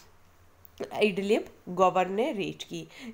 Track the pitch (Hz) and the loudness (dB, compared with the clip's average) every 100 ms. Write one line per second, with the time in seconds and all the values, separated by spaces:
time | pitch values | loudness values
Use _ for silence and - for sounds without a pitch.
0 | - - - - - - - - - 127 | -20 -20 -20 -20 -20 -20 -20 -12 -8 0
1 | 214 190 196 240 - - - 180 185 180 | 0 0 0 0 0 -14 -6 4 4 6
2 | 185 196 277 220 156 151 - 170 156 - | 2 0 -2 -2 -6 -8 -10 -12 -12 -16
3 | 254 | -14